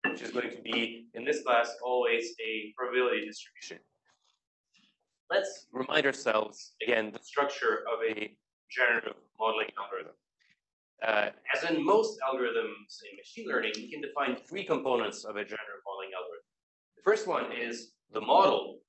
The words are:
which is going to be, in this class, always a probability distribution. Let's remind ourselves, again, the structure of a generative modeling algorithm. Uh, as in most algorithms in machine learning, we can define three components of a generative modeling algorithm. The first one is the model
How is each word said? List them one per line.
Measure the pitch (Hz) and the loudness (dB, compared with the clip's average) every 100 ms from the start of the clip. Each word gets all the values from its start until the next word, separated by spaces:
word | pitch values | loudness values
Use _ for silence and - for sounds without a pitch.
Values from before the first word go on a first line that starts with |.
| - | -2
which | - | -4
is | 120 | -4
going | 127 120 | -4 -4
to | - | -6
be, | 113 113 117 117 - 113 | -4 -2 -2 -4 -12 -6
in | 127 | 0
this | 147 | 0
class, | 139 117 - - | 4 2 2 -2
always | 123 127 117 117 117 - | 0 2 4 2 0 -6
a | 110 110 107 - | -6 -6 -8 -6
probability | 123 123 123 110 104 | -2 2 2 0 -4
distribution. | 110 - - - 85 _ _ _ _ _ _ _ _ _ _ _ _ _ _ _ | -12 -16 -18 -16 -16 _ _ _ _ _ _ _ _ _ _ _ _ _ _ _
Let's | 196 - - - | 0 0 -6 -12
remind | 123 131 151 139 | -6 2 4 4
ourselves, | 127 120 107 107 - - _ | 2 2 2 2 -6 -20 _
again, | 110 117 107 | 2 2 2
the | 104 | -6
structure | - - 143 - 117 107 117 | -6 0 0 2 0 0 0
of | 113 113 | 0 0
a | 107 107 _ _ _ _ | -2 -6 _ _ _ _
generative | 127 123 117 110 - _ _ | 2 4 4 -2 -10 _ _
modeling | 113 110 214 - | 0 2 -2 -6
algorithm. | 101 95 - - _ _ _ _ _ _ _ _ 110 | -8 -8 -10 -16 _ _ _ _ _ _ _ _ 2
Uh, | 107 104 - - 135 | 2 2 -4 -4 -2
as | 165 | 0
in | 160 160 | 2 6
most | 214 220 - 135 | 6 4 0 -2
algorithms | 131 120 117 107 107 104 - 107 | 0 0 0 -2 -6 -16 -18 -16
in | 98 | -18
machine | - - 202 | -18 -12 -2
learning, | 127 110 110 | 0 0 -4
we | 123 | -8
can | 151 | -8
define | 143 143 135 120 | -6 -2 -2 -2
three | - 180 | -6 -8
components | 180 143 135 120 107 101 107 | -2 0 2 2 0 -4 -8
of | 104 | -6
a | |
generative | 101 107 104 98 98 | -6 -8 -10 -12 -12
modeling | 98 95 92 | -10 -8 -8
algorithm. | 92 85 _ _ _ _ _ _ | -10 -12 _ _ _ _ _ _
The | |
first | 190 214 190 | 2 2 2
one | 147 117 | -2 -2
is | 120 117 117 - _ _ | -4 -6 -6 -12 _ _
the | 107 | -6
model | 110 165 190 - - - | 6 8 8 4 -2 -12